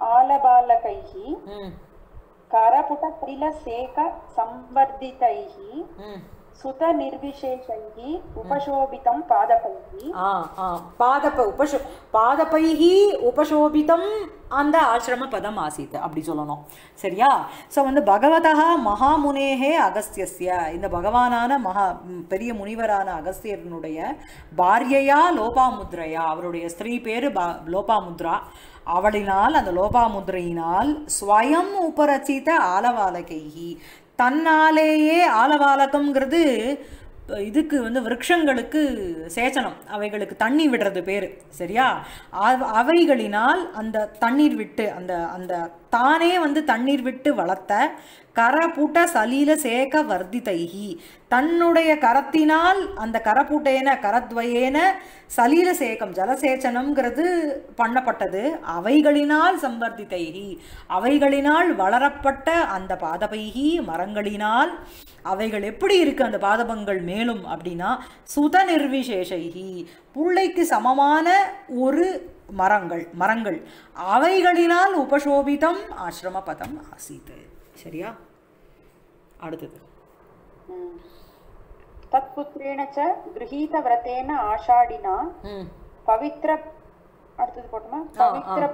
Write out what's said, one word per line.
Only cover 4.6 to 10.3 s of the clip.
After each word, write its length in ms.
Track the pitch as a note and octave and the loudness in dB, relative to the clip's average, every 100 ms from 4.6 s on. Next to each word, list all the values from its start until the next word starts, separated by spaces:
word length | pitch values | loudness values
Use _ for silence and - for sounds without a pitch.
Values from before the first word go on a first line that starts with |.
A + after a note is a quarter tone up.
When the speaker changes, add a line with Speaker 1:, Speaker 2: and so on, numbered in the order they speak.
| - C4 C4+ - C4 - A#3+ G3+ G3+ - G#3 C#4 - - | -4 0 0 -2 -12 -2 -2 -2 -10 -16 -16 -14 -14 -16
Speaker 2:
ம். 260 | G#3 F#3+ - - - - | -18 -16 -18 -20 -20 -14
Speaker 1:
சுத 180 | C4 C4+ | -10 -2
நிர்விசேஷைஹி 1400 | E4 D4+ C4+ C4+ C#4 - C4 B3+ - G#3+ G#3+ A3+ B3+ F4 - - | 0 0 -2 -8 -12 -10 -8 -8 -10 -12 -12 -16 -12 -12 -12 -12
உபசோபிதம் 880 | - C#4+ C#4+ C#4 C4+ B3+ A#3+ C4+ E4+ | -6 -4 -2 -2 -2 -2 -2 0 0
பாதபைஹி. 840 | - A#3 A#3 - - - F#4+ C#4 | 2 2 2 0 -10 -16 -16 -10
Speaker 2:
ஆ, 360 | F#3 G3 | -4 -2